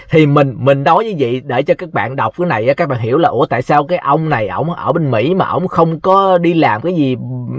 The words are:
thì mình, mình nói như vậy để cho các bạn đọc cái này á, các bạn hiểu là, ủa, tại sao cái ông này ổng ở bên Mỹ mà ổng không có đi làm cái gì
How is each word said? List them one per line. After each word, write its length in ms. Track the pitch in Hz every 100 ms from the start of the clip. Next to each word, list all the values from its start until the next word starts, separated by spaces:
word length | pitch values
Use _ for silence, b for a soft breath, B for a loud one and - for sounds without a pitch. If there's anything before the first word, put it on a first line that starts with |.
| B
thì 160 | 160 147
mình, 300 | 135 135 107
mình 240 | 127 139
nói 220 | 156 175
như 100 | 226 170
vậy 240 | 120 127
để 180 | 139 123
cho 120 | - 170
các 140 | 165
bạn 240 | 135 110 139
đọc 180 | 110 -
cái 80 | 175
này 220 | 113 117
á, 60 |
các 140 | 143 175
bạn 120 | 120
hiểu 180 | 113 143
là, 100 | 165
ủa, 180 | 117 -
tại 160 | 120
sao 240 | - 202 175
cái 120 | 175
ông 300 | 135 151 156
này 200 | 123 101
ổng 220 | 90 156
ở 220 | 170 117
bên 180 | 170 147
Mỹ 240 | 110 135
mà 120 | 190 -
ổng 220 | 117 180
không 320 | - 165 160
có 380 | 190 196 196 180
đi 160 | 170
làm 260 | 170 135 107
cái 140 | 165
gì 220 | 175 135 123 123 127 120